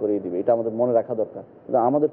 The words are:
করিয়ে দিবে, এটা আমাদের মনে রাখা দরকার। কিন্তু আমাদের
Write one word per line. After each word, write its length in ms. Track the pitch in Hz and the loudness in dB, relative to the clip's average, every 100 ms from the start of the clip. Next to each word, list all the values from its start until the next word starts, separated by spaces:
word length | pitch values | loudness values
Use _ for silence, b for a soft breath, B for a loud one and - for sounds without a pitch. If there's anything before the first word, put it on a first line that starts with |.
করিয়ে 200 | 107 104 | -2 -2
দিবে, 160 | 92 87 | -4 -2
এটা 140 | 104 | 0
আমাদের 200 | 117 113 | 2 0
মনে 200 | 110 123 | -2 2
রাখা 220 | 113 110 | 2 0
দরকার। 280 | 113 104 101 - - | -4 -4 -6 -18 -20
কিন্তু 160 | - 127 | -2 2
আমাদের 300 | 120 147 147 | 2 2 0